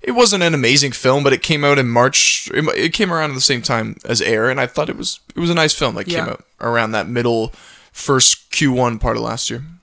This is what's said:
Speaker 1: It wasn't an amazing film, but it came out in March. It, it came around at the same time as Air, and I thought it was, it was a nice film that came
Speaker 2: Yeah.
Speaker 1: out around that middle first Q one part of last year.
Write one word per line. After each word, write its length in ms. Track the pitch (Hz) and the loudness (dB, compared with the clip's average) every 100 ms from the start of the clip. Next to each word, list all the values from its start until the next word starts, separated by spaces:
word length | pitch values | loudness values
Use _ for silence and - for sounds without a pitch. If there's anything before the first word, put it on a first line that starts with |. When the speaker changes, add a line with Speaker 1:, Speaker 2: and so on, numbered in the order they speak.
Speaker 1:
It 80 | - | -2
wasn't 300 | 240 240 202 | 2 4 4
an 100 | 170 | 2
amazing 380 | 151 120 139 139 | 2 2 2 2
film, 320 | - 131 139 | 0 2 2
but 80 | 139 | 2
it 100 | 127 | 0
came 220 | - 151 | 0 0
out 140 | 143 143 | 2 2
in 100 | 127 | 2
March. 600 | 117 127 - - - - | 2 2 2 2 0 -2
It, 100 | - - - | -2 -2 0
it 160 | - | -2
came 160 | - 196 | 0 -2
around 180 | 165 151 | 0 -2
at 40 | |
the 60 | 131 | -2
same 200 | - 127 | 0 0
time 340 | 117 117 110 - - | 0 -2 -4 -8 -4
as 140 | 117 | -2
Air, 260 | - 110 117 | 0 0 0
and 80 | 131 | 0
I 60 | 127 | -2
thought 220 | - 151 | -2 -4
it 60 | - | -4
was, 240 | 170 - _ | -8 -8 _
it 60 | - | -4
was 80 | 170 | 0
a 40 | |
nice 200 | 170 156 | 2 2
film 200 | - 131 110 | 0 -2 -4
that 80 | |
came 200 | 98 170 156 | -6 -6 -6
Speaker 2:
Yeah. 40 | |
Speaker 1:
out 120 | 117 _ _ | -10 _ _
around 320 | 117 117 110 | -2 0 0
that 160 | 110 87 | -2 -2
middle 440 | 120 120 117 110 - - - _ | -2 0 0 -2 -10 -20 -20 _
first 580 | - - 131 - - _ | -10 0 4 4 2 _
Q 220 | - 147 | 0 0
one 260 | 123 120 113 | 2 0 0
part 180 | 123 117 | -2 -2
of 60 | |
last 260 | 117 113 - | -4 -6 -6
year. 140 | 117 156 175 | -8 -10 -18